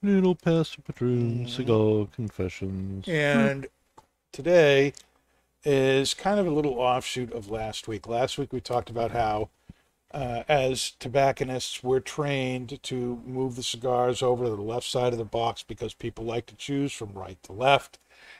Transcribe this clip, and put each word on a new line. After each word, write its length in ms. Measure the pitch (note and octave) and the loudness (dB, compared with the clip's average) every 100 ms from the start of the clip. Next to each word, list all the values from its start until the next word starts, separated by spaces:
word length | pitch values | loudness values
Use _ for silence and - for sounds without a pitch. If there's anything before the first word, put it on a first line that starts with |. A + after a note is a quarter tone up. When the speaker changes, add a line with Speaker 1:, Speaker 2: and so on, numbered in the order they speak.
| G3+ | 2
Speaker 1:
Needle 280 | G3 F#3 F3+ | 4 4 2
pass, 400 | E3+ E3 D#3+ - | 2 2 0 -6
patroon, 640 | - - B2 B2 A#2+ A#2 | -14 -4 0 2 2 -2
Speaker 2:
Mm-hmm. 60 | A#2+ | -4
Speaker 1:
cigar, 580 | B2 B2 A2 G#2+ G#2+ G2+ | -4 2 4 4 2 0
confessions. 920 | - G#2 - F#2 - F#2+ F#2+ F#2+ G2 F#3 | -6 -8 -4 -6 -4 -8 -6 -6 -8 -2
Speaker 2:
And 580 | D#3 C#3+ C#3+ C#3 C#3 C3 _ _ - _ _ _ | 0 2 4 2 0 -8 _ _ -20 _ _ _
today 600 | - C#3+ F3 D3+ C#3 C#3 - _ _ _ _ _ _ | -6 4 8 8 8 4 0 _ _ _ _ _ _
is 500 | D3+ C3+ C3 C3+ C#3 | 2 4 4 4 2
kind 240 | - F#3+ G#3 | 0 0 2
of 80 | F3+ | 2
a 40 | |
little 240 | D3 D3 B2 | 2 0 2
offshoot 540 | B2 B2+ - B2+ A#2 | 2 2 -2 -6 -6
of 180 | A#2 G2+ | -8 -6
last 380 | A2 A2 - - | -6 -6 -8 -8
week. 180 | G#2 - | -8 -4
Last 320 | A#2 C3+ - | -2 0 -2
week 140 | C3+ | -6
we 80 | B2+ | -6
talked 280 | - B2 A2+ | -2 -4 -2
about 220 | A#2 A#2 | -4 -2
how, 380 | A#2+ A2 G#2+ G#2+ _ _ - _ _ _ | 0 0 0 -4 _ _ -20 _ _ _
uh, 300 | D3 B2+ A#2 - | -8 -6 -6 0
as 440 | D3 C3 B2+ - - | 2 2 -2 -6 -8
tobacconists, 840 | C3 C#3 C#3 C3+ C3 B2+ - - | -2 2 2 2 -4 -4 -6 -6
we're 160 | B2+ C3 | 0 0
trained 800 | - - C#3+ C3+ B2+ B2+ A#2+ C#3+ | 0 -6 -2 -2 -2 -4 -8 -12
to 360 | - B2+ B2 A#2+ B2 | -8 -4 -4 -6 -8
move 300 | B2+ C3 B2 | -4 -4 -4
the 60 | |
cigars 580 | A#2+ A#2 B2+ B2 B2 B2 | -8 -4 0 2 2 2
over 220 | B2+ B2 | 2 2
to 60 | B2 | 0
the 120 | G#2 | -2
left 240 | G#2+ A#2+ - | -4 -6 -2
side 260 | C3 B2 | 0 0
of 60 | A#2 | 0
the 60 | |
box 380 | G#2+ A#2 A#2 - | -4 -2 -2 -4
because 280 | - G#2+ A2+ | -12 -10 -10
people 320 | - A#2 - | -8 -10 -8
like 220 | A2+ A#2 - | -6 -6 -6
to 80 | |
choose 380 | G#2 - C#3+ C#3 | -14 -6 -2 -2
from 200 | - G#2+ | -6 -12
right 300 | G2 F#2 F#2+ | -12 -14 -16
to 100 | - | -14
left. 460 | F#2+ C3 C#3 - - _ _ - - | 0 4 4 2 -20 _ _ -20 -20